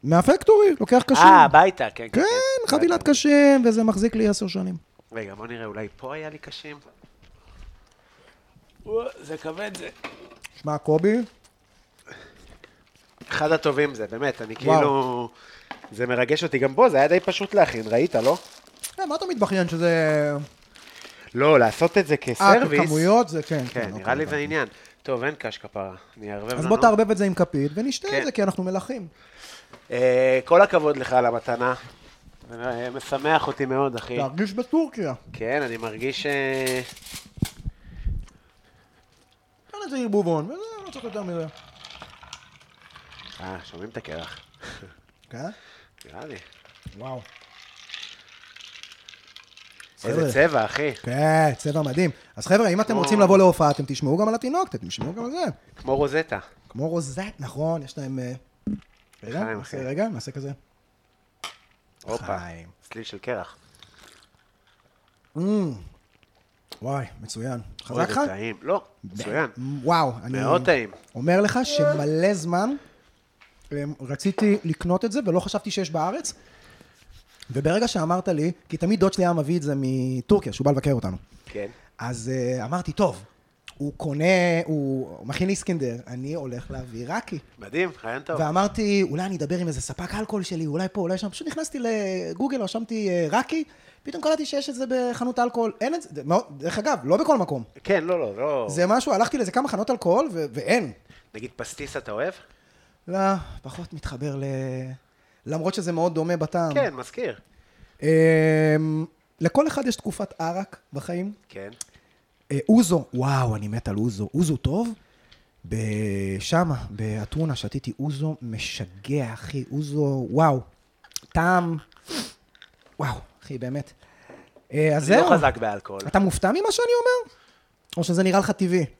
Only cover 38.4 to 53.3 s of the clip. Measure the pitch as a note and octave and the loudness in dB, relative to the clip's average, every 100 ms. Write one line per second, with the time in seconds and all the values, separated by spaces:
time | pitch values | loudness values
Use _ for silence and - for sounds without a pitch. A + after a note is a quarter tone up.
38.4 | _ _ _ _ _ _ _ _ _ _ | _ _ _ _ _ _ _ _ _ _
39.4 | _ _ _ G#4 G4 C4+ A#3 G#3 F3 E3 | _ _ _ -14 -8 -4 0 2 2 0
40.4 | D#3+ E4 A4 A4 F#4+ C#4 A#3+ G#3 F#3 E3+ | -2 -10 -12 -14 -16 -14 -12 -10 -8 -6
41.4 | D#3+ - - - - - - - - - | -8 -12 -20 -20 -20 -20 -20 -20 -20 -20
42.4 | - - _ _ - - - - - - | -20 -20 _ _ -20 -20 -20 -20 -20 -16
43.4 | F#2 F#2 E2+ E2+ G#2 A#2 - D#2+ E2 - | -12 -12 -14 -16 -14 -14 -12 -12 -12 -16
44.4 | - _ - - F#2+ - _ _ _ A#2 | -20 _ -20 -18 -20 -20 _ _ _ -14
45.4 | D#3 G#3+ - - _ _ - D#2 D3+ G#2+ | -14 -14 -20 -20 _ _ -20 -18 -16 -16
46.4 | - - - - - F#2+ B2 C3 - - | -18 -20 -20 -20 -20 -16 -12 -12 -14 -20
47.4 | - - - - - - - - - - | -20 -20 -20 -20 -18 -16 -16 -20 -20 -20
48.4 | - - - - - - - - - - | -20 -20 -20 -20 -20 -20 -20 -20 -20 -20
49.4 | - - - - - _ A#2+ C#3+ D3+ A#2+ | -20 -20 -20 -20 -20 _ -4 0 0 4
50.4 | E3 C#3+ G#2+ - D3 A#2 - B2+ D#3 D#3+ | 4 4 0 -2 -4 -4 -6 0 4 4
51.4 | D#3 C3 D3+ D3 D3 C3+ F3+ - - - | 4 2 -2 -2 -2 0 0 -2 -16 -14
52.4 | - G3 A3 F3+ G#3+ G#3+ F3 G#3+ F#3+ | 2 4 4 2 2 0 2 6 8